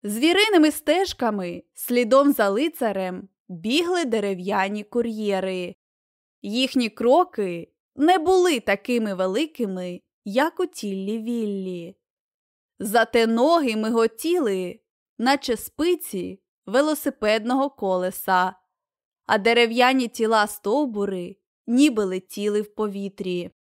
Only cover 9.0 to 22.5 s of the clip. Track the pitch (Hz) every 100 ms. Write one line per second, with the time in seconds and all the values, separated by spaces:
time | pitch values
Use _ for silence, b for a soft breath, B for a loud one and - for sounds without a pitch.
9 | 214 185 185 196 311 - 214 185 180 175
10 | _ _ 214 208 311 - 359 - 208 190
11 | 190 226 220 233 214 196 185 180 170 -
12 | _ _ _ _ _ _ _ _ 208 226
13 | 220 233 226 226 277 339 269 214 220 226
14 | 226 - 320 359 247 190 180 - _ _
15 | _ _ 233 277 - 226 - - 330 339
16 | - 196 175 190 _ _ - 226 302 302
17 | 285 - 214 220 220 262 277 - 196 185
18 | 180 185 - 185 185 185 _ _ _ _
19 | _ _ - 220 202 233 233 233 247 262
20 | 240 - 220 220 208 - 202 262 294 208
21 | 202 185 175 196 _ _ - 240 294 220
22 | 196 185 185 - 208